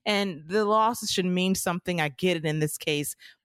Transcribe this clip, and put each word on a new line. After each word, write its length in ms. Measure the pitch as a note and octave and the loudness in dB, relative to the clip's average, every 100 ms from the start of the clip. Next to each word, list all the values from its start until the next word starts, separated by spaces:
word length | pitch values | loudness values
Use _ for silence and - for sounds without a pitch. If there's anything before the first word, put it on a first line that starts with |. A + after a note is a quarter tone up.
And 380 | - G3+ G3+ D3+ D#3 | -2 0 0 -6 -2
the 200 | G#3 G#3 | 0 2
losses 440 | A3 A3 A#3+ G#3+ | 4 2 0 -4
should 140 | - | 0
mean 300 | F#3 F3+ F#3 | 2 2 2
something. 480 | F#3+ F#3+ F3 - E3+ | 2 0 -2 -2 -2
I 80 | D3+ | -2
get 260 | - F3+ E3+ | 0 0 0
it 80 | |
in 140 | D#3 D#3 | 0 0
this 180 | D3+ - | -2 -2
case. 400 | - D3 D3 - - - | -2 -2 -2 -8 -16 -16